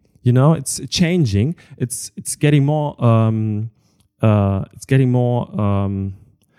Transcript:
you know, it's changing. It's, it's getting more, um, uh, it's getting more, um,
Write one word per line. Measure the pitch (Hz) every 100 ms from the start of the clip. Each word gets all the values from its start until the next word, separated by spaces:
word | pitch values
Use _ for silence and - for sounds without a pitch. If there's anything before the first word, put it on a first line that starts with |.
| _ _
you | 123
know, | 123 143
it's | 156 131 - 135
changing. | - 165 180 123 98 135 - _ 135
It's, | 123 - - -
it's | - -
getting | 147 147 139
more, | 151 147 -
um, | 120 113 110 110 110 107 113 _ _ _ _ -
uh, | 113 104 98 98 -
it's | - -
getting | 135 127
more, | 123 123 120 - 185
um, | 101 98 98 98 98 95 _ _ _